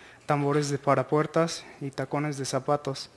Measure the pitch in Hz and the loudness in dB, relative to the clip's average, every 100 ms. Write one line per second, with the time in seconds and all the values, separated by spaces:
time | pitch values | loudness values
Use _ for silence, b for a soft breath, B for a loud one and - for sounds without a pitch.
0 | B B - 147 143 147 143 139 143 131 | B B -2 0 2 2 0 0 2 2
1 | 127 151 151 165 165 - - - 139 - | 4 2 2 2 0 -2 -12 -10 -8 -6
2 | 135 147 151 139 131 135 131 147 135 135 | -4 -2 -2 -4 -4 -2 0 0 -2 -6
3 | - | -10